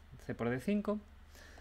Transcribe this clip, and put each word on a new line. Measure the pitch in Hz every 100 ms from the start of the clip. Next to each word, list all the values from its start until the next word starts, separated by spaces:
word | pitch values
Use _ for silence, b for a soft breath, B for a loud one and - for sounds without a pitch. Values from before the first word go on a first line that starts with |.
| - - -
C | 120
por | 117
D | 127
cinco. | - 208 202 208 - - B B B B